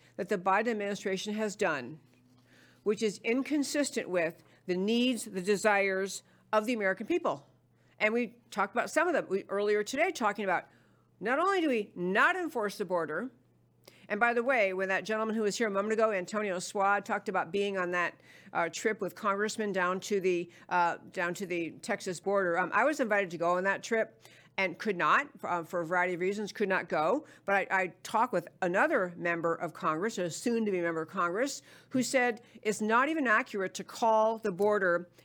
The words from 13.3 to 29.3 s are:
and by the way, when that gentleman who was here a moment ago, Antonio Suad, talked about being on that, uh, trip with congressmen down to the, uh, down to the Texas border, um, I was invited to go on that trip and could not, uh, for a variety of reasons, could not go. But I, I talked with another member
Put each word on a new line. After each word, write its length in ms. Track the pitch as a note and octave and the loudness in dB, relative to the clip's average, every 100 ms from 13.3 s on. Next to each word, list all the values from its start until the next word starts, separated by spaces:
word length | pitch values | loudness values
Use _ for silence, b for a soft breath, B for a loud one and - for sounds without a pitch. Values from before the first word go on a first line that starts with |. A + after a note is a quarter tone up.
| - _ _ _ _ B B B | -12 _ _ _ _ B B B
and 100 | G#3 | 0
by 140 | A#3 | 2
the 100 | A#3+ | 2
way, 300 | A#3 B3+ F#3+ | 2 4 2
when 160 | F#3 F#3+ | 2 0
that 160 | F#3 F3+ | -2 0
gentleman 300 | A3 A3 A3 | -2 -2 0
who 80 | |
was 140 | G#3 F#3+ | -2 0
here 100 | A3 | 0
a 40 | |
moment 220 | G3 G#3 | 0 0
ago, 180 | A3 A3 | 2 2
Antonio 460 | G3 F3 G#3+ G#3 F3+ | 2 -2 -4 -2 -4
Suad, 480 | - G#3 G3 G3+ G3+ | -4 0 2 2 0
talked 240 | G3+ G#3 | -4 -2
about 220 | F#3 D#3+ | -2 -2
being 260 | G3 G3+ G3 | -2 -2 -2
on 140 | F3 | -2
that, 220 | F3 E3 - B B B | 0 -2 -4 B B B
uh, 160 | - E3 | -2 -2
trip 320 | - A3 G#3 | -2 -4 -2
with 160 | F3+ - | -6 -4
congressmen 560 | G#3+ G3 G#3+ A3 G#3 | -2 0 -2 -2 -2
down 300 | F#3 F3+ F#3 | 0 0 0
to 180 | - G3+ | -2 0
the, 300 | F#3 F3 F3 B B | 0 0 -4 B B
uh, 300 | F3 E3+ C3 - | 0 2 0 -8
down 200 | - F3 F3 | -4 -4 -4
to 100 | F#3 | -6
the 260 | F3 E3 - | -6 -6 -10
Texas 380 | - G3+ F#3+ F3+ | -6 -6 -6 -6
border, 400 | G3 G3 F3+ F3 | -2 0 2 0
um, 100 | F3+ | 0
I 100 | G#3 | 2
was 160 | C4+ D4+ | 2 0
invited 320 | A#3 G3+ F#3 | 0 0 0
to 60 | E3 | -2
go 180 | E3+ F3+ | 0 2
on 80 | |
that 180 | G3 F#3+ | 0 -2
trip 380 | - A3+ - - B B B - | -2 -2 -2 -8 B B B -4
and 200 | F#3 F3+ | -4 -2
could 200 | A3 F3 | -4 0
not, 300 | D#3 G#3+ C#4+ - - | 4 4 2 -8 -4
uh, 180 | F3 | -4
for 160 | D#3+ F3+ | -2 -4
a 60 | D#3+ | 0
variety 300 | F3+ F3+ E3+ | 0 0 0
of 40 | |
reasons, 320 | F#3 G3+ G3+ | -2 -2 -6
could 160 | - G3 | -4 0
not 220 | F#3 E3+ | 0 0
go. 340 | E3+ D#3+ C4+ B B - | 0 2 0 B B 0
But 100 | G3 | 0
I, 120 | - | 2
I 220 | F#3+ F#3 - | 0 0 -6
talked 300 | - A3 B3 | -2 0 2
with 160 | F3+ E3 - | 0 -4 -4
another 520 | F3+ F#3+ D4+ C4+ F3+ F3 | 0 2 2 2 -2 -2
member 400 | F3 | -2